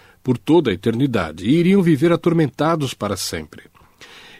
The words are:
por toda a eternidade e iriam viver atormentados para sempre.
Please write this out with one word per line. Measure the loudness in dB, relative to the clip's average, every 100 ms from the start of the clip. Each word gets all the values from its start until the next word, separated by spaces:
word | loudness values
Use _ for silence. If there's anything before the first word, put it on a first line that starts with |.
| _ _
por | -4 -4
toda | 2 2 2
a |
eternidade | -2 -2 -2 0 -2 -4 -4 0
e |
iriam | 2 4 4
viver | 4 2 2
atormentados | 0 0 0 0 -2 -2 -2 -4
para | -6 -6 -6
sempre. | -8 -10 -12 -20 -20 _ _ _ -20 -20 -20